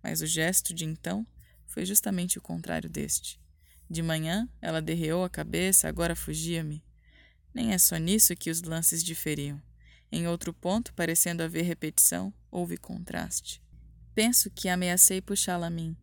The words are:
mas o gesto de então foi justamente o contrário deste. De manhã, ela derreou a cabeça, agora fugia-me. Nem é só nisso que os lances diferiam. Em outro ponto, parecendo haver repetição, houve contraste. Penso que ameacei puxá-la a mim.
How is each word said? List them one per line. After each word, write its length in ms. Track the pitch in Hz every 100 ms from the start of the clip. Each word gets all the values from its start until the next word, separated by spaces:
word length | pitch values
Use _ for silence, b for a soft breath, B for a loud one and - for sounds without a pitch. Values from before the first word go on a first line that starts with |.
mas 180 | - 160
o 60 | 156
gesto 480 | 160 165 185 -
de 100 | 170
então 420 | 160 160 170 196 226 - b b -
foi 200 | - 180
justamente 520 | 208 - 185 180 -
o 40 |
contrário 460 | - 165 160 - 160
deste. 520 | 165 147 - - - - - b b -
De 140 | 165
manhã, 460 | 165 160 156 190 247 -
ela 220 | 165 160
derreou 420 | 160 165 156 170
a 60 | 180
cabeça, 580 | - 165 170 185 190 160
agora 260 | 151 170
fugia-me. 680 | 165 - 156 165 165 156 151 - _ b b b b _
Nem 200 | - 226
é 60 | 185
só 180 | - 165
nisso 400 | 165 214 - 175
que 140 | -
os 100 | 165
lances 400 | 170 160 165 165
diferiam. 580 | 170 160 156 147 143 143 - - b b b
Em 160 | 165 170
outro 240 | 175 175
ponto, 400 | 170 175 214 240
parecendo 500 | - 165 170 175 170
haver 200 | 165 165
repetição, 680 | 175 165 156 - - 175 190 - -
houve 260 | 185 175 170
contraste. 840 | - 175 175 - 175 - - - - - - - -
Penso 360 | - 226 247 196
que 180 | - 185
ameacei 520 | 180 180 180 - 190
puxá-la 460 | - 202 - 175 170
a 40 |
mim. 260 | 170 165 165